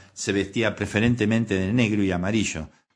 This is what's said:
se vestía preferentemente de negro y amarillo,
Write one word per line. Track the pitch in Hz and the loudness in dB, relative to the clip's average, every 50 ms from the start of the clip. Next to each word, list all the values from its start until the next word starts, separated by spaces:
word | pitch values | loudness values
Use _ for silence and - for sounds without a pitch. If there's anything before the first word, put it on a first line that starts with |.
| - - - | -20 -20 -14
se | - - - 98 | -10 -4 -2 0
vestía | 101 95 98 - 120 113 107 - | 0 0 -2 -2 0 0 0 0
preferentemente | - 104 95 - 104 110 120 123 120 110 104 113 113 117 107 104 | -2 -6 -2 0 2 2 2 2 2 2 2 2 0 0 0 0
de | 92 95 95 | 0 0 0
negro | 110 127 117 104 107 104 101 | 2 2 2 2 2 0 0
y | 95 | 0
amarillo, | 90 87 90 98 110 113 95 - - 80 78 - - _ _ _ _ | 0 -2 -2 0 0 0 0 -2 -4 -8 -10 -12 -14 _ _ _ _